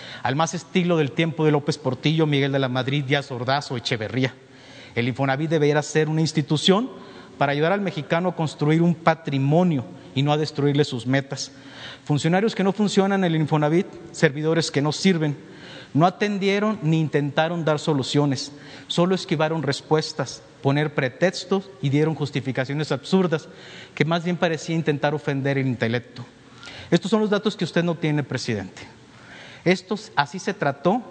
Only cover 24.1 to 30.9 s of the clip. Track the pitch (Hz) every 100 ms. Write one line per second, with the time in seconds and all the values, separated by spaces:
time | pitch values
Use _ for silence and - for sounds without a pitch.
24.1 | 170 170 180 175 156 - 165 156 143 147
25.1 | 117 - 135 139 139 131 113 113 120 120
26.1 | - - - - - - - - 175 190
27.1 | 214 214 202 214 - 143 175 175 160 156
28.1 | 147 139 127 - 104 95 - - - -
29.1 | - - - - - 165 185 - 208 -
30.1 | - 143 185 - 190 147 135 175